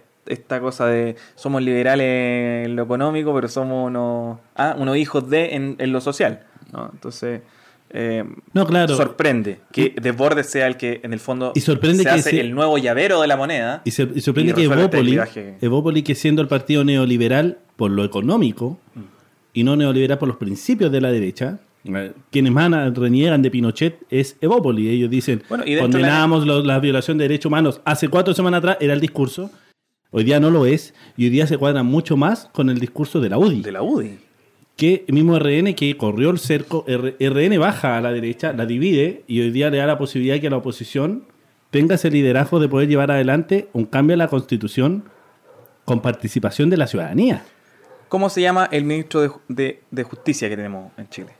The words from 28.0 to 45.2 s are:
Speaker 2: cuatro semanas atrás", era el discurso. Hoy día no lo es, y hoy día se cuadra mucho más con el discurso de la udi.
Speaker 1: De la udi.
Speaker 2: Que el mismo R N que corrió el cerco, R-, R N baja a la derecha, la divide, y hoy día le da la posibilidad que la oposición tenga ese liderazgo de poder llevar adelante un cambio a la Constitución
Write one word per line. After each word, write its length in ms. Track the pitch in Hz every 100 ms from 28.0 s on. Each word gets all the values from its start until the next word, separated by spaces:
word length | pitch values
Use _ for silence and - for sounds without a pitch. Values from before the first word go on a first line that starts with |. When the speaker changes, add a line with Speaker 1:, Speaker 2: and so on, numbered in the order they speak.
| 151
Speaker 2:
cuatro 240 | 175 185
semanas 260 | 180 180 175
atrás", 180 | 175 190
era 140 | 147
el 60 | 143
discurso. 500 | 135 - 131 - 196 - _ _ _ _ _
Hoy 100 | -
día 160 | 113 143
no 100 | 151
lo 140 | 165 127
es, 280 | 151 - _ - -
y 80 |
hoy 60 | 123
día 160 | 131 156
se 100 | 147
cuadra 240 | 139 139
mucho 340 | 123 147 165 147
más 320 | 147 226 -
con 160 | - 135
el 80 | 123
discurso 420 | 120 - 147 170
de 80 | 110
la 60 | 104
udi. 220 | 202 127
Speaker 1:
De 100 | 101
la 80 | 95
udi. 360 | 165 285 107 101 _ _ _ _ _ -
Speaker 2:
Que 280 | 160 185 -
el 60 |
mismo 220 | 139 165 165
R 220 | 147 147
N 160 | 196
que 220 | - 143 143
corrió 320 | 107 104 147
el 80 | 180
cerco, 460 | 123 151 135 165 143
R-, 300 | 127 127 131
R 260 | 135 139 175
N 100 | 202
baja 380 | 170 - 139 117
a 40 |
la 100 | 120
derecha, 400 | 120 113 120 160
la 140 | 131 113
divide, 560 | 120 180 156 156 233 -
y 140 | 120
hoy 100 | 117
día 200 | 120 147
le 80 | 143
da 80 | 143
la 100 | 143
posibilidad 400 | 139 135 127 143
que 100 | 147
la 80 | 131
oposición 680 | 127 120 117 139 151 226 - _ _ _ _
tenga 240 | 143 160
ese 160 | 185 165
liderazgo 500 | 147 135 123 139 170
de 80 | 151
poder 200 | 135 147
llevar 220 | 143 139
adelante 580 | 139 131 147 165 196 202
un 140 | 120 110
cambio 280 | 135 147
a 20 | 170
la 100 | 165
Constitución 760 | 135 123 117 101 - 135 196 - _